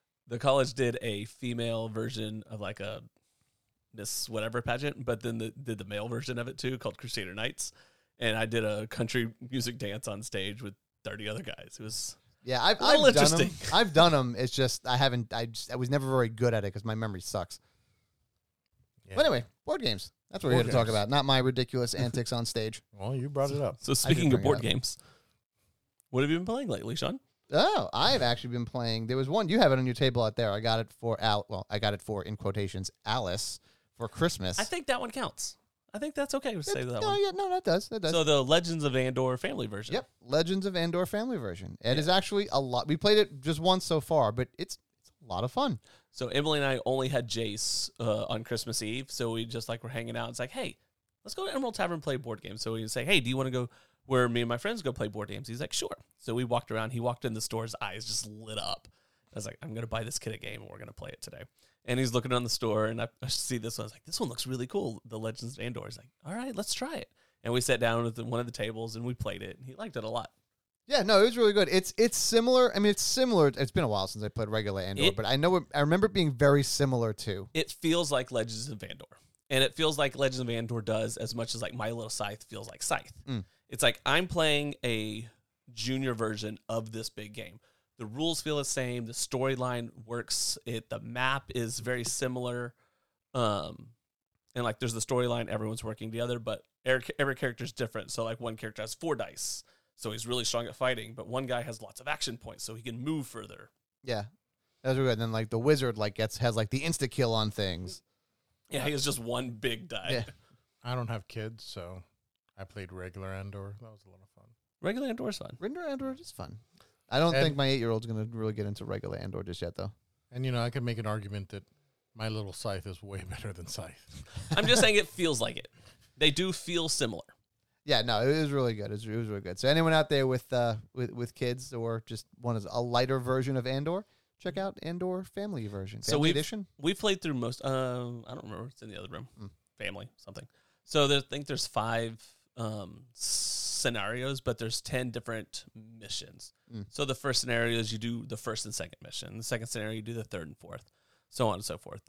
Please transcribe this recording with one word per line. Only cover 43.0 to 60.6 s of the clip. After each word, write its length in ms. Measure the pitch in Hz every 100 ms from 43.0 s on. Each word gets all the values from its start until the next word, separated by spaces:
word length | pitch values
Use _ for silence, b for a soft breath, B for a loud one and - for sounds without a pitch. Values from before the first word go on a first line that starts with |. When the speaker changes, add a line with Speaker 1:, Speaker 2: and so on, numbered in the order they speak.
| 208 214
Speaker 2:
it 220 | 202 147
just 200 | 135 156
once 240 | 175 185
so 160 | - 160
far, 320 | - 160 113
but 160 | 117 127 -
it's, 200 | 175 - _ _
it's 120 | _ _
a 20 | 131
lot 120 | 90
of 80 | 123
fun. 260 | - 277 131 b b b
Speaker 1:
So 180 | - 123
Emily 300 | 139 151 151
and 80 | 139
I 140 | 131
only 240 | - 131 127
had 200 | 131 120
Jace, 600 | 101 113 104 - - - -
uh, 240 | 117 107
on 180 | - 117
Christmas 380 | 113 113 - 110
Eve, 240 | 107 120 135
so 200 | - 120
we 140 | 113 113
just, 220 | 117 110
like, 140 | 117
were 40 | 120
hanging 260 | 123 117 117
out. 120 | 117
It's 80 | 117
like, 120 | 123
"Hey, 280 | 262 226 - _ _ _ _
let's 100 | 208
go 120 | - 381
to 80 |
Emerald 200 | 269 262
Tavern 200 | 220 180
and 80 | 170
play 140 | 147 131
board 240 | 120 104
games." 200 | - 107
So 100 | -
we 160 | 113 110
say, 160 | 123
"Hey, 160 | 131 196
do 80 | 117
you 60 | 131
wanna 140 | 131
go 180 | 127 120 b b b -
where 220 | 131 123
me 120 | 120
and 60 | 117
my 80 | 120
friends 240 | 202 226
go 100 | 135
play 140 | 131 110
board 200 | 107 101
games?" 180 | 101 -
He's 120 | -
like, 120 | 151
"Sure." 220 | - - - _ _
So 160 | -
we 100 | 117
walked 260 | 123 120 -
around. 200 | 110 110
He 80 | 120
walked 240 | 120 120 139
in 60 |
the 60 | 110
store. 200 | - 113
His 120 | 113 -
eyes 220 | 104 98 113
just 200 | 107 110
lit 320 | 107 110 107
up. 300 | - - - _ _ _ _
I 20 | -
was 80 | 104
like, 120 | -
"I'm 100 | 160
gonna 120 | 110 113
buy 180 | 110
this 140 | 113 -
kid 140 | -
a 40 | 110
game, 220 | - 107